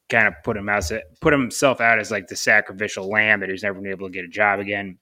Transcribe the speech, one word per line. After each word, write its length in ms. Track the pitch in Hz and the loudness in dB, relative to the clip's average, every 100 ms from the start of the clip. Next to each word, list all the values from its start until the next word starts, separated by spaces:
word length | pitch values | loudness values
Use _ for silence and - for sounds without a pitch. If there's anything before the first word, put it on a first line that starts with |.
| - | -2
kind 160 | 117 107 | 2 2
of 80 | - | 0
put 120 | - 104 | -6 -4
him 140 | 101 | 0
as 200 | 104 90 | 0 0
a, 100 | 110 - - | -6 -10 -2
put 140 | 156 | 2
himself 480 | 143 117 - 139 120 | 2 0 2 2 4
out 180 | 117 113 | 4 2
as, 120 | 98 | 0
like, 160 | 104 87 | -4 -6
the 80 | 98 | -4
sacrificial 720 | 120 107 - 95 104 104 95 | 2 4 2 -4 -6 -4 -2
lamb 320 | 107 107 104 | 0 2 2
that 80 | 95 | 0
he's 140 | 95 | -4
never 180 | 101 95 | -6 -6
been 100 | 98 | -8
able 160 | 95 95 | -8 -8
to 60 | |
get 100 | 92 | -10
a 60 | 87 | -8
job 280 | 98 104 101 | 0 2 2
again. 360 | 101 101 98 90 | -2 -4 -6 -10